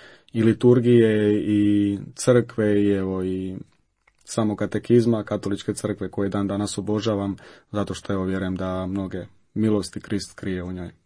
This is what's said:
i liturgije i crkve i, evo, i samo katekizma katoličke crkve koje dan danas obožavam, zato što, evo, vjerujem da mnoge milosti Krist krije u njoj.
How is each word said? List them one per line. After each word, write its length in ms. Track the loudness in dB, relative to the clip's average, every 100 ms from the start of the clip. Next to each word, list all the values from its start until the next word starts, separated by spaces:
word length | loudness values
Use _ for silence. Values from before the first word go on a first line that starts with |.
| -20 -20 _
i 100 | 0
liturgije 880 | 2 6 6 6 6 6 6 4 2 2
i 220 | 2 2 4 4 2 -2 -6 -4
crkve 680 | 2 2 2 0 0 2
i, 60 | 2
evo, 340 | 2 0 -4
i 320 | -4 -4 -6 -10 -14 _ _ _ _ _ -10
samo 300 | -2 -2 -2
katekizma 680 | -4 -4 4 4 4 0
katoličke 500 | -2 -6 -6 -6 -6
crkve 380 | -6 -6 -6 -8
koje 180 | -6 -4
dan 180 | -2 -4
danas 300 | -4 -4 -6
obožavam, 580 | -4 -2 -2 -2 -4 -8 -12 -20 _
zato 220 | -6 -6
što, 200 | -8 -6
evo, 100 | -6
vjerujem 320 | -4 -4 -4 -4
da 300 | -6 -6 -6
mnoge 400 | -6 -6 -8 -12 _ _
milosti 460 | -2 0 0 -2 -10
Krist 360 | -8 -8 -8 -10
krije 280 | -8 -6
u 80 | -6
njoj. 200 | -10 -12 -16